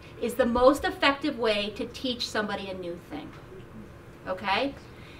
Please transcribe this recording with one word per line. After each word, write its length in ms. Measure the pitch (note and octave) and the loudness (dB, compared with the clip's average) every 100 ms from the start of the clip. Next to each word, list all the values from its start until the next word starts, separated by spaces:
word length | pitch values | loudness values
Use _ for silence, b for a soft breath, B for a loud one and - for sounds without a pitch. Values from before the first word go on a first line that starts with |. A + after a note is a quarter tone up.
| B - | B -4
is 140 | A3+ A3+ | 0 2
the 100 | A#3+ | 4
most 380 | A#3+ B3+ D4 | 8 8 8
effective 560 | F#4 F#4+ C#4+ C#4 D4+ A#3+ | 2 4 4 4 0 2
way 320 | A3+ G#3 G#3 G#3 | 2 2 0 -4
to 100 | A#3 | -6
teach 420 | - C4 A#3+ - | -4 -4 -2 -2
somebody 400 | A3+ G#3 G3 F#3+ | -2 0 -2 -4
a 60 | F#3 | -6
new 240 | F3 F3 - | -6 -8 -10
thing, 220 | D3 - - - - - - - - - - - | -10 -10 -14 -16 -16 -14 -16 -16 -16 -18 -10 -6
okay? 480 | F#3 G3+ G3 C#4 - B B B | -2 2 2 2 -2 B B B